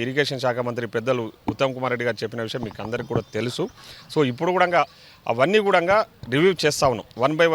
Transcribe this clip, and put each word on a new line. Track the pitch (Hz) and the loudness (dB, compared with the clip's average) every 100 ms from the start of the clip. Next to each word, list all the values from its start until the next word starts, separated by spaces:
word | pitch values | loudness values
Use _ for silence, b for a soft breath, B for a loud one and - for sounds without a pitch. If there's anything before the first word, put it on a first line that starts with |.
ఇరిగేషన్ | 123 139 135 131 | -2 -2 -2 -2
శాఖ | 127 120 120 | -2 -2 -4
మంత్రి | 117 113 | -6 -4
పెద్దలు | 117 120 123 110 - - | -4 -2 -2 -4 -8 -8
ఉత్తమ్ | 110 135 127 | -2 -2 -2
కుమార్ | 127 | -4
రెడ్డి | 120 120 | -2 -2
గారు | 107 | -4
చెప్పిన | 110 120 113 | -6 -6 -6
విషయం | 127 110 | -6 -8
మీకు | - | -8
అందరికీ | 104 117 120 | -8 -6 -4
కూడా | 117 - 107 | -4 -4 -4
తెలుసు. | 120 - 208 B B B B | -4 -4 -8 B B B B
So | 156 131 | 0 0
ఇప్పుడు | 120 175 180 | 0 0 2
కూడా | 175 170 151 B B B - | 4 2 0 B B B -4
అవన్నీ | 117 151 214 196 | 2 2 4 4
కూడా | 180 175 214 - _ 117 | 4 4 2 0 _ -2
రివ్యూ | 135 190 175 151 | 2 2 2 0
చేస్తా | - 139 | 2 0
ఉన్నాం, | 107 - 110 | 0 -6 -2
one | 135 156 | 0 4
by | 170 | 2